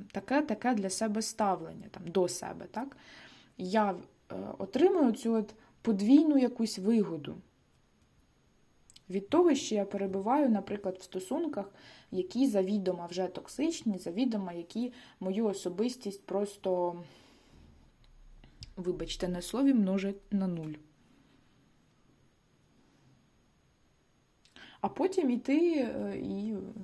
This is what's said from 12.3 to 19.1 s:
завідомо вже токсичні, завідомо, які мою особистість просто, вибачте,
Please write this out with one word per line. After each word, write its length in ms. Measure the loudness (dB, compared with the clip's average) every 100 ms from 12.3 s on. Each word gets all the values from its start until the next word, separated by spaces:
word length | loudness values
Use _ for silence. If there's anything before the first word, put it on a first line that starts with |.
| 2 2
завідомо 600 | 4 2 0 0 -2 -4
вже 180 | -4 -4
токсичні, 680 | -6 -10 -4 -2 -2 -2 -4
завідомо, 540 | -4 -2 0 0 -4
які 420 | -8 -8 -6 -6 -8 -20 -8
мою 260 | -4 0 0
особистість 800 | 0 -4 -2 -2 -2 -8 -10 -4
просто, 800 | -2 -2 -4 -2 0 0 -2 -10 -20 -20 -20 _ -20 -20 -20 -20 _ -20 -20 -20 -20 -20 -20 -16 -8
вибачте, 520 | -4 -2 -4